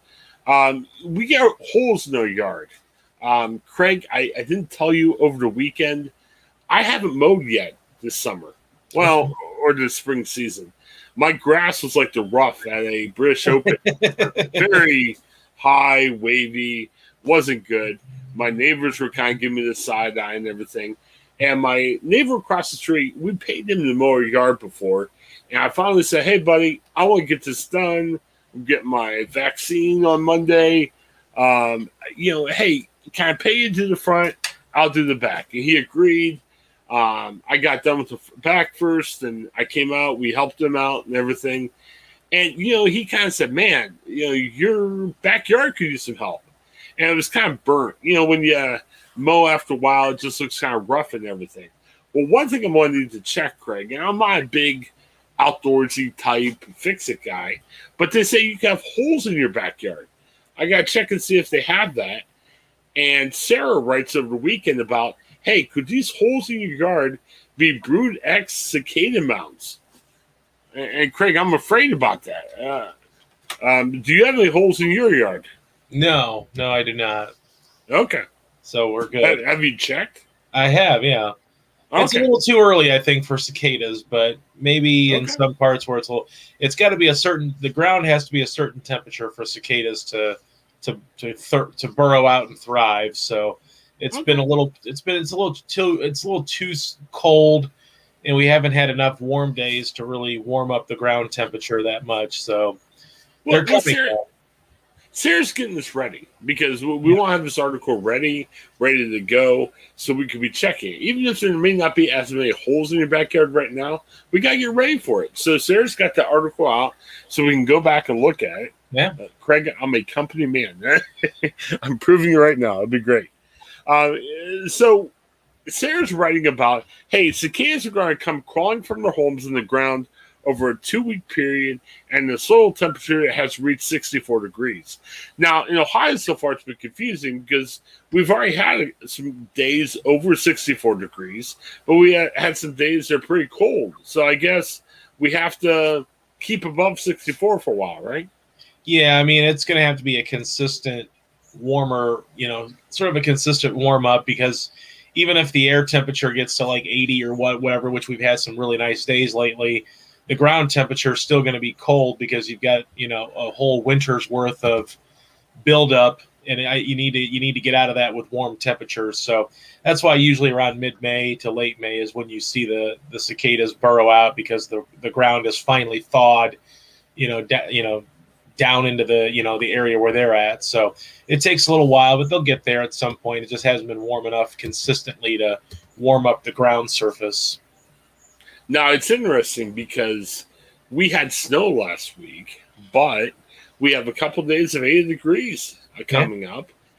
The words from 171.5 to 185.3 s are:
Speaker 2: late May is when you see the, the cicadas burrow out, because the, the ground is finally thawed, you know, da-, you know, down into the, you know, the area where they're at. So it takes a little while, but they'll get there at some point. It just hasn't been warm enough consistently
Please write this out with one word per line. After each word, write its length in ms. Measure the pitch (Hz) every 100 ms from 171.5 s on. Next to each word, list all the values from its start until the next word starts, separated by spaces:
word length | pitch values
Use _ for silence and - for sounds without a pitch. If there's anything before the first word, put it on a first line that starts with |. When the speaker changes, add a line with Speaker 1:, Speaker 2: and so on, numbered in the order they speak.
Speaker 2:
late 300 | 113 120 113
May 180 | 113 110
is 160 | 110
when 140 | 120 113
you 100 | 110
see 260 | - 127
the, 320 | 113 110 110 - -
the 80 | 117
cicadas 560 | - 107 127 117 113
burrow 360 | - 123 120 113
out, 260 | 113 113 113
because 320 | 110 113 -
the, 160 | 110 - _
the 100 | 120
ground 360 | 127 123 120 113
is 120 | -
finally 420 | - 127 117 113
thawed, 560 | - 131 123 117 113 - _ _ _ _ _ -
you 100 | 123
know, 160 | 117
da-, 260 | 107 131 87
you 140 | 120
know, 220 | 110 107 107 _ _ _ _ -
down 300 | 127 127 127
into 180 | 120
the, 260 | 113 117 113
you 140 | 117
know, 120 | 113 110
the 140 | 117
area 240 | 123 120 113
where 160 | 113
they're 220 | 117 120
at. 300 | 107 107 113
So 320 | - 117 104 - - - -
it 120 | 147
takes 280 | 185 160 -
a 20 |
little 160 | 160 139
while, 320 | 131 131 135
but 100 | 143
they'll 140 | 180
get 220 | 143 127
there 180 | - 120
at 100 | 120
some 240 | - 127 113
point. 280 | 120 117
It 40 | 113
just 140 | 120
hasn't 240 | 131 123 117
been 140 | 110
warm 260 | 113 120 113
enough 300 | 113 113 -
consistently 800 | 110 - - 131 - - 113